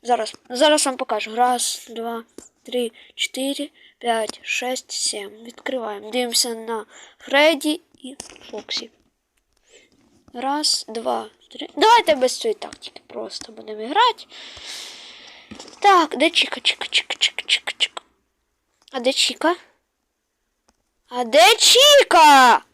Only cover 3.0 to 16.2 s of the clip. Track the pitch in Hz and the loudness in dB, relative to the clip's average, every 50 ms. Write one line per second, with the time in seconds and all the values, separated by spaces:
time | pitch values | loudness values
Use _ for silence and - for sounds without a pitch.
3 | - - _ - - - - - 269 277 277 - 285 320 _ _ _ - _ _ | -20 -20 _ -8 -8 -6 -4 -6 -6 -4 -6 -6 -8 -12 _ _ _ -20 _ _
4 | - 240 226 226 220 208 - - - - - - 247 247 262 254 - _ - - | -4 -2 -2 -2 -2 -6 -10 -14 -10 -8 -6 -6 -4 -6 -8 -8 -10 _ -10 -6
5 | - - - 214 196 202 208 214 226 233 247 - _ - 269 254 226 220 208 202 | -6 -6 -6 -8 -12 -14 -18 -20 -20 -20 -20 -14 _ -8 -8 -6 -8 -8 -10 -12
6 | 208 214 220 254 247 240 233 233 - 240 226 226 226 226 233 214 214 _ - - | -14 -8 -4 -4 -4 -2 -2 -2 -2 -2 -6 -10 -8 -8 -8 -10 -10 _ -20 -20
7 | - - _ _ - - - 277 294 311 330 277 - 294 302 - _ _ _ _ | -20 -20 _ _ -10 -2 2 4 4 4 2 0 -2 -4 -6 -6 _ _ _ _
8 | - 254 277 _ - - - - - - - 214 208 - - - 233 - _ _ | -20 -20 -20 _ -20 -20 -20 -20 -20 -16 -16 -16 -12 -10 -10 -12 -12 -14 _ _
9 | _ _ _ _ _ _ _ _ _ _ _ _ _ _ _ _ _ _ _ _ | _ _ _ _ _ _ _ _ _ _ _ _ _ _ _ _ _ _ _ _
10 | _ _ _ _ _ _ _ 240 254 269 285 302 302 - - - - - 220 226 | _ _ _ _ _ _ _ -8 -6 -6 -4 -2 -2 -2 -2 -2 -6 -10 -12 -8
11 | 226 254 240 226 220 214 _ _ _ _ - - 285 - _ - 330 440 480 466 | -6 -4 -4 -4 -6 -12 _ _ _ _ -18 -18 -18 -14 _ 0 4 4 4 4
12 | - - 302 262 254 254 - - - 226 202 - - - - _ - - _ - | 4 2 0 0 0 -2 -2 -4 -6 -6 -6 -6 -10 -16 -16 _ -20 -20 _ -20
13 | _ _ - 240 - 190 - - - - 220 226 220 214 214 214 220 233 302 392 | _ _ -14 -14 -14 -12 -14 -16 -16 -18 -20 -20 -16 -16 -14 -12 -12 -6 -2 0
14 | 466 480 440 - - _ - - - - - - - - - - - - - - | 0 0 0 -4 -14 _ -20 -20 -20 -20 -20 -20 -18 -16 -16 -16 -16 -18 -20 -20
15 | - - - - - - - - - _ - - - - - - - 403 392 359 | -20 -20 -20 -20 -20 -20 -20 -20 -20 _ -20 -20 -20 -20 -18 0 2 4 4 4
16 | 320 294 - 254 | 2 0 0 0